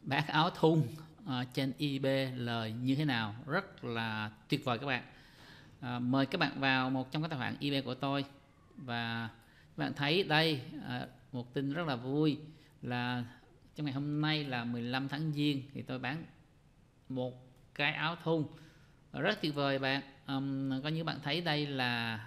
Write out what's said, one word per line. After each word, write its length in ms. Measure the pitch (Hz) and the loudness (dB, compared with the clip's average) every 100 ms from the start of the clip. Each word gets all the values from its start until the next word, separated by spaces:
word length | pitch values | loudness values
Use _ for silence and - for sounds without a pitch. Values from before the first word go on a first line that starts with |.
bán 260 | - 139 156 | 0 0 2
áo 220 | 151 170 | 4 2
thun, 320 | 180 160 160 123 - - - - | 6 6 6 4 -2 -14 -16 -4
ờ, 200 | 131 123 | -4 -2
trên 200 | - 135 127 | -2 -2 0
eBay 520 | 147 135 135 135 135 | -2 0 2 2 0
lời 400 | 127 120 117 110 | -2 -2 -2 -2
như 240 | 110 127 135 | -2 2 2
thế 100 | 151 | 4
nào, 300 | 120 110 110 - | 2 0 -4 -2
rất 360 | 160 196 - | -2 -2 -8
là 480 | 123 117 113 110 107 - - | -4 -2 -2 -2 -4 -6 -2
tuyệt 160 | 147 - | -2 2
vời 120 | 117 | 0
các 80 | 139 | 0
bạn. 180 | 123 - - - - - - - - | -2 -4 -18 -20 -20 -20 -20 -20 -12
À, 200 | 127 123 | -6 -2
mời 260 | 123 131 135 | 2 4 4
các 120 | - | 2
bạn 220 | 151 - | 0 2
vào 300 | 135 131 131 | 2 4 2
một 220 | 131 127 | 0 -2
trong 100 | 156 | -2
các 60 | 160 | -2
tài 120 | 151 | -2
khoản 160 | 113 - | -2 -2
eBay 200 | 143 139 | 0 0
của 140 | - 127 | -2 -2
tôi. 300 | 139 139 139 - - - - - | 0 0 -2 -10 -20 -20 -20 -16
Và 540 | 131 120 117 117 113 - - - - - | -6 -4 -2 -4 -6 -10 -20 -20 -18 -4
các 60 | |
bạn 100 | 139 | -4
thấy 300 | 127 143 170 | 0 2 4
đây, 380 | 196 151 160 147 123 302 - | 4 4 4 2 -2 -10 -6
ờ, 200 | 123 127 - - | -6 -6 -12 -10
một 220 | 127 120 | -8 -4
tin 200 | - 139 | -2 -2
rất 140 | 147 170 | -2 0
là 80 | 123 | -2
vui 420 | 123 143 156 135 - - - - | 0 4 4 2 -4 -18 -20 -12
là 420 | - 123 123 123 120 - - - - - | -4 -2 0 -2 -4 -10 -20 -20 -18 -4
trong 100 | 151 | -2
ngày 80 | |
hôm 280 | 135 147 147 | -2 0 2
nay 220 | 151 156 | 2 2
là 200 | 143 127 | 0 -2
mười 180 | 120 120 | -2 -2
lăm 260 | 120 127 139 | 0 -2 -2
tháng 220 | 143 160 | -2 -2
Giêng 300 | 147 147 143 123 | 2 2 2 -2
thì 80 | 123 | -10
tôi 180 | - 127 | -6 -4
bán 240 | 123 156 160 - - - _ - - _ - | -2 -4 -8 -16 -20 -20 _ -20 -20 _ -8
một 380 | 131 127 123 - - - - | -4 -4 -6 -20 -20 -20 -2
cái 180 | 147 | 0
áo 220 | 156 156 170 | 2 -2 -2
thun 220 | - 165 147 - - - - - - | 0 2 0 -6 -20 -20 -20 -20 -12
rất 280 | 139 160 214 | -2 0 0
tuyệt 140 | 165 143 | 0 2
vời 240 | 139 135 | 2 2
bạn. 220 | 135 139 139 - - | 2 0 -2 -16 -4
Ừm, 560 | 135 139 135 135 131 | -2 0 0 0 -2
có 60 | 147 | -2
như 140 | 160 | -2
bạn 160 | 160 139 | -2 -4
thấy 180 | 147 151 | -2 -2
đây 240 | 170 147 147 | 2 0 0
là 540 | 139 123 120 117 113 | 0 2 2 0 -4